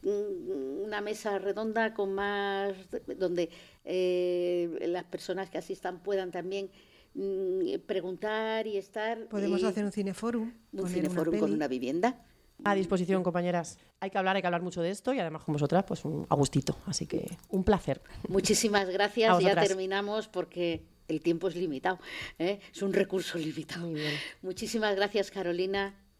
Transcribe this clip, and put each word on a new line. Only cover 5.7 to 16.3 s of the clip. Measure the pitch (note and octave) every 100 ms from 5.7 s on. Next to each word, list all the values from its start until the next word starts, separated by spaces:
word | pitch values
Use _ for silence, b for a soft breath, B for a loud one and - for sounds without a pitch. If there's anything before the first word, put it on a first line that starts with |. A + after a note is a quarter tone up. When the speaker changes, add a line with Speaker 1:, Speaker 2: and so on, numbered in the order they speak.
| G3 F#3 F3+
Speaker 1:
puedan | F3+ G3 F#3
también, | F3 E3+ G3 F#3+ b b b b
mm, | - G3 F#3+ F#3+ F#3+ F3 - -
preguntar | F#3+ F3+ F#3 G#3+ G#3+ A3 A3 A3
y | G3+
estar | F#3+ A3 A3 A#3 A3
Speaker 2:
Podemos | G#3 G3 -
Speaker 1:
y | G#3+
Speaker 2:
hacer | G3
un | G#3
cineforum, | G3+ G3 F#3+ A#3 A#3+ A3+ - _
Speaker 1:
un | G3
Speaker 2:
poner | F3+
Speaker 1:
cineforum | F3+ D#3 F3 D#3
Speaker 2:
una | G#3
Speaker 1:
con | D#3+
Speaker 2:
peli. | G3+
Speaker 1:
una | D3
vivienda. | B2+ B2 D#3 A3 C4 b b b _
Speaker 3:
A | G3+
disposición, | G3 F3+ F#3+ F3 F#3+
compañeras. | F3+ F3 F3 F3 E3 - b _
Hay | G3
que | G3
hablar, | F#3+
hay | G3
que | F3+
hablar | F3
mucho | F3+ F3
de | E3+
esto | G3+ -
y | C4+
además | E3+ D#3
con | -
vosotras, | D3 C#3+ E3+ G3
pues, | -
un, | C#3+ D3
a | D3